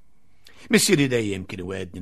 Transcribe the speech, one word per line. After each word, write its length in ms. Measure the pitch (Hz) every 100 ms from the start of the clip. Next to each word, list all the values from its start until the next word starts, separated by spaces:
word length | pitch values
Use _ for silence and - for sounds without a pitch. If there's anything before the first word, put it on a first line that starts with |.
| - - - - - - -
Missieri 380 | 214 - 160 135
dejjem 320 | 120 104 95 92
kien 140 | 95 90
wedni 320 | 95 90 92